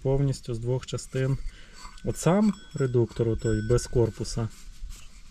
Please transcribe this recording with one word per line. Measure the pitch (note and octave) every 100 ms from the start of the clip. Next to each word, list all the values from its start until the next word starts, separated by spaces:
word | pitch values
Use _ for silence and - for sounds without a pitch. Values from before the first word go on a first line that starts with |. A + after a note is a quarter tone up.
повністю | C3 C#3 C#3 C3 -
з | A2+
двох | A#2+ B2+ -
частин. | B2 - C3 C3 C3+ - - - - - -
От | - -
сам | D#3 F#3+ G#3+ - -
редуктор | C#3+ C3 A#2+ A2+ - A2+
отой, | A2 A#2 A2 A2
без | A#2+ -
корпуса, | C3 A2 - - - A2 - - - - - - - -